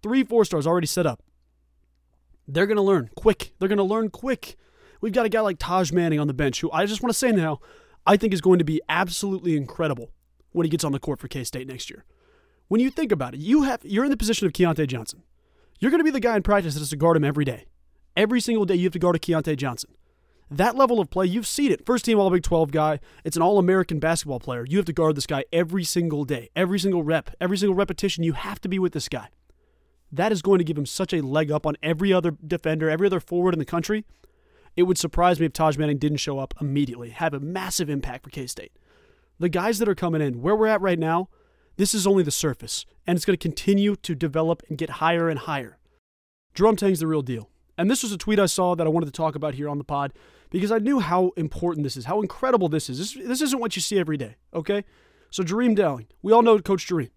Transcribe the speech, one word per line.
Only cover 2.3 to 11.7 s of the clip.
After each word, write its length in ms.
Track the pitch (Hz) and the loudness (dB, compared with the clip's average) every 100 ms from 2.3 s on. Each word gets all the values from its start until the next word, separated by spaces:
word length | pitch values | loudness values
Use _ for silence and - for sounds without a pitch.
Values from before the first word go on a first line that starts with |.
| _ - | _ -8
They're 220 | 143 202 | -2 2
gonna 140 | 214 | 2
learn 280 | 196 190 117 - | 4 2 0 0
quick. 360 | 220 202 - _ | 2 2 -4 _
They're 100 | 190 | -2
gonna 140 | 202 | 0
learn 280 | 190 214 220 | 0 0 -2
quick. 460 | - 254 254 - - _ _ _ _ | -6 -6 -6 -6 -20 _ _ _ _
We've 120 | 233 | -2
got 140 | 214 226 | 0 2
a 20 | |
guy 120 | 220 | 2
like 180 | 214 180 | 0 -2
Taj 320 | - 180 175 | -2 0 2
Manning 300 | 170 170 151 | 2 2 0
on 80 | 147 | -2
the 60 | |
bench, 260 | 131 143 127 | -2 -2 -2
who 100 | 165 | -4
I 160 | 160 202 | -2 -2
just 160 | 208 | -2
wanna 100 | 247 | -2
say 200 | 226 254 | 0 2
now, 260 | 214 160 147 - - _ _ - | 2 0 -4 -10 -20 _ _ 2
I 100 | 196 | 4
think 160 | 220 | 4
is 80 | 190 | 0
going 200 | 185 185 | 4 4
to 40 | |
be 160 | 151 156 - | 4 -2 0
absolutely 680 | 160 185 170 202 190 170 156 | -2 -2 -4 -4 -4 -2 -2
incredible 560 | 131 - 160 123 117 - _ _ _ | -2 -4 -4 -4 -10 -20 _ _ _
when 120 | 170 | -2
he 60 | 165 | 0
gets 140 | 160 | 0
on 80 | 156 | -2
the 80 | 139 | -4
court 180 | - 139 | -4 -8
for 80 | 131 | -8
K-State 400 | 139 123 131 | -10 -8 -10
next 240 | 131 | -12